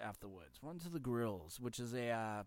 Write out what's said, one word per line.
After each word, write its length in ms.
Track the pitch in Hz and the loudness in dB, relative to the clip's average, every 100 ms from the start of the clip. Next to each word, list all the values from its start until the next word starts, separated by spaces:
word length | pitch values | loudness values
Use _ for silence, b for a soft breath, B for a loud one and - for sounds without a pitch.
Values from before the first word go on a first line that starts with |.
afterwards. 560 | 107 98 101 95 - - | -6 -6 -10 -10 -14 -12
Run 160 | 143 175 | -8 -6
to 100 | 170 | -2
the 100 | 165 | 0
Grills, 600 | 127 120 117 95 82 - | 4 4 4 2 -4 -4
which 200 | 120 113 | -2 -2
is 140 | 120 | 0
a, 160 | 123 120 | 0 2
uh, 340 | 113 110 107 | 4 2 0